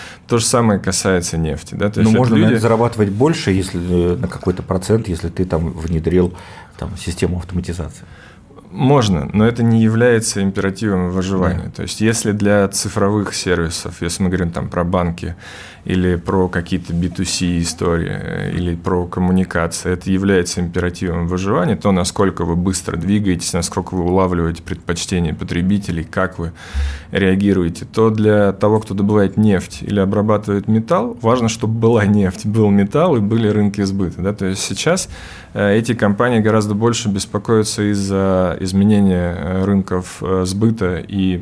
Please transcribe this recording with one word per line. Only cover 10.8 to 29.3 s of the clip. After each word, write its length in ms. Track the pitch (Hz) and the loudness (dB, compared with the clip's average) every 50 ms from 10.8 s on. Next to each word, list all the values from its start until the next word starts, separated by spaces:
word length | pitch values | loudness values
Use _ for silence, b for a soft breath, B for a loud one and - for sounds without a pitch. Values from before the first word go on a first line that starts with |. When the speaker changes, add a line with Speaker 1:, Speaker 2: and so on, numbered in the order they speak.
| 113 104 98 92 90 90 | -2 0 0 0 0 0
Speaker 1:
выживания. 560 | 90 92 92 95 98 92 92 92 90 87 82 | -2 -2 -2 0 0 0 0 0 0 -2 -4
Speaker 2:
Да. 60 | - | -8
Speaker 1:
То 100 | - - | -8 -10
есть 180 | 80 82 - - | -8 -8 -4 0
если 320 | 104 110 113 - - 110 | 0 0 2 0 0 -2
для 340 | 101 104 104 101 104 104 98 98 | 0 0 2 2 4 4 2 2
цифровых 640 | - - - 101 - 101 101 98 104 107 98 90 - | 0 -4 -6 -4 -2 0 0 2 2 0 -2 -2 -4
сервисов, 680 | - - 95 90 87 82 82 85 - - 87 85 - | -4 -2 0 0 0 0 -2 -4 -6 -8 -10 -10 -8
если 220 | 87 87 - - 95 | -6 -6 -2 -2 -2
мы 60 | 90 | 0
говорим 220 | 92 90 90 85 | 0 0 -2 -2
там 180 | 82 - - - | -4 -6 -8 -4
про 160 | - 87 85 | -4 -2 -2
банки 500 | 87 95 92 87 85 85 - 85 82 85 B B B B B B B B B - | 0 0 0 0 0 -2 -4 -6 -8 -10 B B B B B B B B B -6
или 320 | - 92 92 90 90 90 | -2 0 0 2 2 0
про 320 | 85 87 - 95 95 92 90 | 0 -2 0 0 0 0 0
какие-то 460 | 87 87 85 - 95 90 - - 82 | 0 -4 -4 -2 -4 -6 -4 -4 -2
би 160 | 85 90 87 | -2 -2 -2
ту 160 | 85 - 90 | -2 -4 -4
си 360 | - - - 92 87 87 85 | -4 -2 -2 -2 0 0 0
истории, 460 | 85 82 - - - 87 85 82 - 50 | -2 -2 -4 -2 -2 0 0 0 -2 -4
э, 420 | 50 50 - 87 87 92 98 92 87 | -6 -6 -6 -8 -6 -6 -6 -4 -4
или 220 | 87 87 87 85 | -2 -2 -2 -4
про 320 | 85 85 92 92 90 87 87 | -4 -2 -2 -2 -2 -2 -2
коммуникации, 840 | - 90 92 90 92 92 92 - - 87 82 82 - - - 90 | -2 -2 0 2 2 2 0 0 -2 -2 -2 -2 -4 -6 -4 -4
это 180 | 90 87 - 101 | -4 -4 -2 -2
является 520 | 95 92 98 98 98 90 87 - - 90 | 0 0 2 2 2 2 2 0 -2 -4
императивом 680 | 87 85 85 92 90 90 87 - 95 90 85 87 85 85 | -4 -4 -2 -2 -2 -4 -4 -4 -4 -4 -4 -2 -2 -2
выживания, 480 | 90 90 95 98 113 160 180 156 101 | -2 -2 -2 -2 -2 0 0 0 -2
то, 160 | 82 - 101 | 0 0 2
насколько 540 | 95 90 87 - - - 101 92 85 - 87 | 2 2 0 0 0 0 0 0 0 -2 -2
вы 100 | 85 85 | -2 0
быстро 400 | 87 87 95 92 - - - - | 0 0 0 -2 -2 -4 -6 -6
двигаетесь, 560 | 85 82 95 104 107 101 95 87 82 - - | -4 0 0 0 2 2 0 0 -2 -2 -4
насколько 420 | - 90 82 - - 98 87 - 92 | -4 -4 -4 -4 -4 -6 -6 -4 -4
вы 100 | 92 85 | -2 0
улавливаете 580 | 87 90 95 95 90 90 85 85 82 85 82 - | 2 2 2 2 2 2 0 0 -2 -2 -4 -8
предпочтения 720 | - 95 82 - - 87 82 - - 98 87 85 78 - | -10 -10 -8 -6 -6 -6 -6 -4 -2 -2 0 0 -2 -4
потребителей, 720 | - 95 - - 87 92 95 101 98 98 - 87 82 80 | -6 -6 -4 -4 -2 0 0 0 0 -2 -4 -6 -6 -6
как 340 | - - 95 92 92 - - | -6 -4 -2 -2 -2 -4 -6
вы 140 | 82 82 82 B B B B B B B B B B B | -8 -8 -10 B B B B B B B B B B B
реагируете, 720 | - - 98 92 95 98 101 101 95 92 87 82 82 - - | -2 0 2 2 4 4 4 4 4 4 2 0 -2 -6 -10
то 260 | - - 110 110 113 | -6 0 2 2 2
для 440 | 110 110 107 107 104 104 101 98 95 | 2 2 2 4 4 4 4 2 2
того, 260 | - 107 104 110 107 | 2 2 2 2 2
кто 140 | 107 - 98 | 0 -2 -2
добывает 420 | 101 101 101 107 107 98 98 | 0 0 2 4 4 2 2